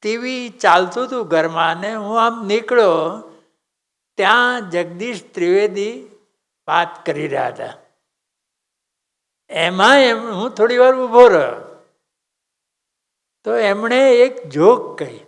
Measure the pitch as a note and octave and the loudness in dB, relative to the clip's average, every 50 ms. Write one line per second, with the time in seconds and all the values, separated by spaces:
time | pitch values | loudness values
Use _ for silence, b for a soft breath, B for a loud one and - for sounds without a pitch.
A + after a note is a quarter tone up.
0 | - G#3 A3 A#3 B3 B3+ B3+ B3+ B3 A#3+ - - - G3 E3+ F3 F#3 F3+ - A3+ | -6 -6 -6 -6 -6 -8 -8 -8 -10 -12 -14 -2 2 4 4 4 2 0 -4 -8
1 | B3+ B3 C4 B3 A3 E3 E3 D#3+ D#3 E3 E3 E3 E3 E3 E3 F3 F#3 G3+ A3 A3 | -8 -6 -6 -8 -6 -2 -2 -2 -2 -2 -2 -2 -2 -2 -2 -4 -6 -10 -8 -8
2 | G#3 G3+ A3 A#3 A3+ A#3 A#3 A#3 A3 G3 G#3 A3+ A3+ - B3+ A#3+ A3+ F#3+ E3 D#3+ | -8 -6 -2 0 0 0 -2 -4 -6 -4 -4 -4 -2 -2 0 2 2 2 2 0
3 | D#3 D#3+ F#3 A3 - - - _ _ _ _ _ _ _ _ _ _ _ _ _ | -2 -4 -6 -10 -16 -20 -20 _ _ _ _ _ _ _ _ _ _ _ _ _
4 | _ _ _ - G3 F#3+ G#3+ - A#3+ B3 B3 B3 A3 F#3 E3 F3 F3 E3+ E3+ F3 | _ _ _ -4 0 2 2 2 2 0 -2 -4 -8 -6 -6 -6 -6 -6 -8 -12
5 | G3+ A#3+ B3 F#3 - _ _ - F3 F3 F3+ G3 G#3 G#3 F#3 G3+ G3 G#3+ A#3 C4 | -10 -10 -10 -12 -14 _ _ -4 0 0 2 2 0 0 -2 -4 -6 -6 -8 -12
6 | B3+ - _ _ _ _ _ _ _ _ _ _ _ - D#3 E3+ F3 F3 - - | -16 -20 _ _ _ _ _ _ _ _ _ _ _ -2 -2 -2 -2 -2 -6 -14
7 | - - D3+ D3 D3+ D3 C3+ C3+ C3 B2 A#2 A#2 A#2 A2+ - - _ _ _ _ | -8 -8 -6 -6 -6 -6 -4 -4 -4 -6 -6 -10 -14 -14 -16 -18 _ _ _ _
8 | _ _ _ _ _ _ _ _ _ _ _ _ _ _ _ _ _ _ _ _ | _ _ _ _ _ _ _ _ _ _ _ _ _ _ _ _ _ _ _ _
9 | _ _ _ _ _ _ _ _ _ _ - D#3+ E3 E3+ F3+ F#3 G3 A3+ C4+ C#4+ | _ _ _ _ _ _ _ _ _ _ -6 -4 -4 -2 0 2 4 4 6 6
10 | C4 B3 A#3 A3+ A3+ A#3 G#3+ F3+ G#3 B3 A3 - G#3 A#3 B3 B3 B3 B3+ C4 C4 | 4 2 2 -2 -6 -8 -8 -6 -6 -8 -2 0 0 0 4 4 4 4 4 2
11 | B3+ A#3+ A3 A#3+ B3 A#3 G3 E3 C#3+ B2 A2+ G#2+ A2+ - - _ _ _ _ _ | -2 2 6 8 8 8 8 4 0 0 -4 -10 -14 -20 -20 _ _ _ _ _
12 | _ _ _ _ _ _ _ _ _ _ _ _ _ _ _ _ _ _ _ _ | _ _ _ _ _ _ _ _ _ _ _ _ _ _ _ _ _ _ _ _
13 | _ _ _ _ _ _ _ _ _ G#3+ A3 A#3 A3+ G3+ G3 G3+ G#3+ A3+ B3 B3+ | _ _ _ _ _ _ _ _ _ -4 -2 0 0 0 0 -2 -2 -2 0 2
14 | C4+ C4+ B3 A#3+ B3 C4+ B3+ - - D#3 C#3 D3 D#3 G3 B3 B3 - - - - | 4 4 6 6 4 2 2 -8 -16 -10 -2 4 6 6 6 4 0 -10 -12 -12
15 | D#3 B2+ A#2 G#2+ - | -12 -12 -12 -18 -20